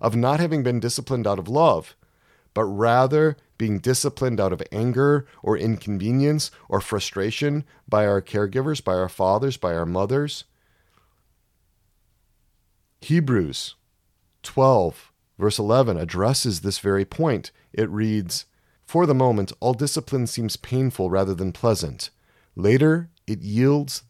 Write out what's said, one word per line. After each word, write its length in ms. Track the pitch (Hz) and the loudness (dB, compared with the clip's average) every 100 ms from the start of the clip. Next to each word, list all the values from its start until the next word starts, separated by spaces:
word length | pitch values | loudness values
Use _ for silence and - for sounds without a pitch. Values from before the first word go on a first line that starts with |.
of 140 | 113 | -2
not 260 | 117 123 151 | 2 2 2
having 220 | 170 156 | 0 0
been 160 | 127 120 | 0 0
disciplined 480 | 120 127 - 131 104 | -2 -4 -4 -2 0
out 120 | 98 | -2
of 100 | 90 | -2
love, 480 | 135 160 85 - - _ _ _ _ _ | 2 4 2 -2 -16 _ _ _ _ _
but 100 | - | -2
rather 720 | 107 101 113 123 131 151 156 147 _ - | -2 2 4 4 4 4 2 0 _ -6
being 220 | 113 101 | -2 -2
disciplined 640 | 123 127 143 - 131 110 | 0 0 0 -2 -2 0
out 120 | 95 | 0
of 100 | 87 - | -2 -6
anger 560 | 104 120 123 143 147 135 - | -4 -2 2 2 2 -2 -8
or 140 | - 107 | -2 0
inconvenience 920 | 110 104 104 101 104 131 143 151 - - - | 0 -2 -4 -4 0 2 2 2 -2 -10 -4
or 120 | 98 | -2
frustration 840 | - 104 - 98 101 113 147 147 143 _ - | -2 -4 -4 -4 -4 -2 -2 -2 -6 _ -2
by 180 | 107 104 | 2 2
our 140 | 101 | 0
caregivers, 600 | - 107 101 117 139 147 | -2 -2 -2 -2 -2 -4
by 120 | - | -2
our 140 | 92 92 | -2 -2
fathers, 480 | - 92 104 139 127 | 0 2 2 0 -2
by 180 | 90 | -4
our 120 | 82 85 | -2 -2
mothers. 580 | 90 104 131 147 - - _ _ _ _ _ _ _ _ _ _ _ _ _ _ _ _ _ _ _ _ _ _ _ _ _ | -2 0 -2 -2 -6 -16 _ _ _ _ _ _ _ _ _ _ _ _ _ _ _ _ _ _ _ _ _ _ _ _ _
Hebrews 760 | - 165 143 113 78 65 - - _ _ _ _ _ _ | 0 2 4 2 0 -4 -12 -14 _ _ _ _ _ _
twelve, 720 | - - 131 123 87 - - _ _ - | -8 2 4 4 2 -2 -16 _ _ -2
verse 200 | 104 104 | -2 0
eleven, 380 | 104 123 117 85 | 2 2 2 0
addresses 640 | 82 90 104 135 123 87 | -2 0 0 0 -2 -4
this 200 | 95 - | -4 -4
very 240 | 101 98 | 0 0
point. 480 | 98 - 160 107 - _ _ | -2 -2 -2 -2 -6 _ _
It 160 | - 107 | -4 -4
reads, 560 | 101 110 107 87 - - _ _ _ | -2 -2 -2 -2 -8 -10 _ _ _
"For 220 | - 165 175 | -4 0 2
the 80 | |
moment, 380 | 131 127 110 95 - | 4 4 2 -2 -2
all 120 | 120 | -2
discipline 520 | 120 113 - - 135 120 | 0 -2 -4 -4 -2 -2
seems 300 | - 110 - | -4 -4 -6
painful 540 | - 127 131 - 92 | -4 -2 0 0 0
rather 220 | 95 98 | 0 0
than 200 | 87 92 | 0 -4
pleasant. 580 | 85 117 104 78 - - _ _ _ _ - | -2 0 0 -2 -8 -14 _ _ _ _ -2
Later, 520 | 98 131 156 165 165 _ | 2 4 4 2 -2 _
it 160 | - 107 | -10 -8
yields 600 | 104 107 131 147 139 - - | -4 2 4 2 -2 -10 -6